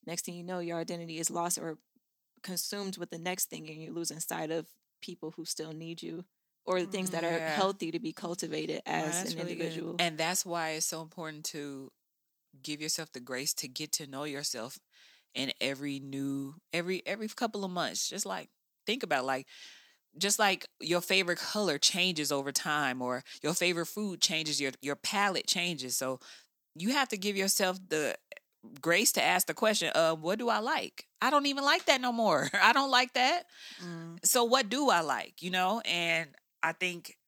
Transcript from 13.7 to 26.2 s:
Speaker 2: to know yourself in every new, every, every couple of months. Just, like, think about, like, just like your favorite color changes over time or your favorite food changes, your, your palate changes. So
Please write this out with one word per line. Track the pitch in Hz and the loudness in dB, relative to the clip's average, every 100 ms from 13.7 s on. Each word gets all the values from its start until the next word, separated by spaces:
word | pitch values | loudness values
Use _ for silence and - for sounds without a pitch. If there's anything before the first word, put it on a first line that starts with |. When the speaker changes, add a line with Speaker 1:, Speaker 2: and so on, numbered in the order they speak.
| 131 151 | -8 -4
Speaker 2:
to | - 143 | -4 -4
know | 135 | -8
yourself | 151 139 139 120 113 - _ _ - - _ | -6 -4 -4 -6 -8 -10 _ _ -20 -20 _
in | 127 135 - | -4 -4 0
every | 131 135 143 139 | -2 -2 -4 -6
new, | 135 135 139 139 139 156 _ | -6 -4 -2 -2 -4 -10 _
every, | 165 175 185 - | -4 -2 -4 -2
every | 202 220 | -4 -6
couple | - 233 208 | -4 -4 -2
of | 196 | -4
months. | 180 143 85 - | -2 -2 -2 -4
Just, | 196 196 | -4 -6
like, | 185 - _ _ _ - | -6 -8 _ _ _ -2
think | 247 | -2
about, | 208 143 131 | 2 0 2
like, | 131 139 - - - - _ _ 147 | -2 -4 -18 -20 -20 -20 _ _ -2
just | 196 202 | 0 4
like | 208 185 - _ | 4 4 -4 _
your | 156 175 | 0 2
favorite | 165 190 175 160 | 4 2 4 0
color | - 208 196 143 | -2 0 2 4
changes | - - 180 160 143 | 2 4 2 2 0
over | 143 139 | 0 0
time | 135 165 151 139 127 | -2 0 0 0 0
or | 127 123 - - | -2 -4 -6 -6
your | 147 | -2
favorite | 180 175 170 165 | 2 2 2 -2
food | - 208 175 | -4 -4 0
changes, | - 160 156 143 | 0 2 -2 -2
your, | 139 131 | -2 -4
your | 139 143 | -6 -4
palate | - 208 202 175 - | 0 2 2 2 0
changes. | 185 175 160 127 120 | 0 0 -2 -4 -2
So | 131 127 | -2 -4